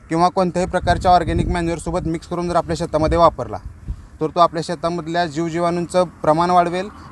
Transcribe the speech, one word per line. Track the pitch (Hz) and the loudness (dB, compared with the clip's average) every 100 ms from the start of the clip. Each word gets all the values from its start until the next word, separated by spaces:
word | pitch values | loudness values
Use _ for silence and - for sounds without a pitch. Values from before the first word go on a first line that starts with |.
| - | -4
किंवा | 160 180 | 2 2
कोणत्याही | 190 180 175 180 | 2 0 0 -2
प्रकारच्या | 180 175 170 185 | -2 0 2 4
ऑर्गॅनिक | 180 160 170 170 | 4 4 0 0
मॅन्युअरसोबत | 175 170 165 170 175 156 | -2 -2 -4 -4 -4 -4
मिक्स | 165 - | -6 -6
करून | 175 175 | -6 -2
जर | 170 | 0
आपल्या | 151 156 | 0 -4
शेतामध्ये | 165 156 156 165 | -2 0 2 4
वापरला, | 165 - 113 98 - - - - - - | 4 2 -6 -10 -14 -14 -12 -12 -14 -6
तर | 156 | -2
तो | 180 | 2
आपल्या | 165 165 160 | 2 2 -6
शेतामधल्या | 160 170 175 160 165 175 | -4 -4 -4 -4 -2 -2
जीवजीवाणूंचं | 143 170 160 175 175 170 180 | -2 -4 -2 -2 -2 0 0
प्रमाण | 175 - 151 156 175 | 0 0 2 2 4
वाढवेल, | 180 175 180 202 - - | 4 2 0 -6 -12 -8